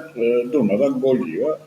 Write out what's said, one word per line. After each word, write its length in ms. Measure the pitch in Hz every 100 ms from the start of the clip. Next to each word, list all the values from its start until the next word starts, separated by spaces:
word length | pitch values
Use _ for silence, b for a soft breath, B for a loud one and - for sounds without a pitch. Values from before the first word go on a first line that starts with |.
| - 123
e, 360 | 117 120 120
durmadan 480 | 147 104 101 139 131
gol 260 | 131 127 90
yiyor. 320 | 82 139 156